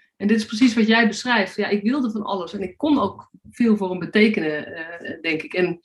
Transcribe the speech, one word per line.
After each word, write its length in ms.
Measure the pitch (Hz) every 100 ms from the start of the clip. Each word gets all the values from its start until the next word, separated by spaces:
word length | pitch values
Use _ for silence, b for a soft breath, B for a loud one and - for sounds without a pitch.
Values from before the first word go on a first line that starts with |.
| b -
En 120 | 202
dit 100 | 220
is 80 | -
precies 280 | 220 254
wat 140 | 226 220
jij 200 | 226 220
beschrijft. 480 | - 247 226 190 -
Ja, 120 | 190
ik 160 | 202
wilde 280 | 208 294 240
van 120 | 214
alles 300 | - 196 170
en 80 | 202
ik 160 | 185 -
kon 220 | 311 269
ook 300 | - - - - -
veel 280 | - 233 208
voor 120 | 185
hem 100 | 180
betekenen, 680 | 165 214 220 196 156 151 - 165
eh, 460 | 165 170 - -
denk 200 | 165 156
ik. 120 | -
En 260 | 185 175 170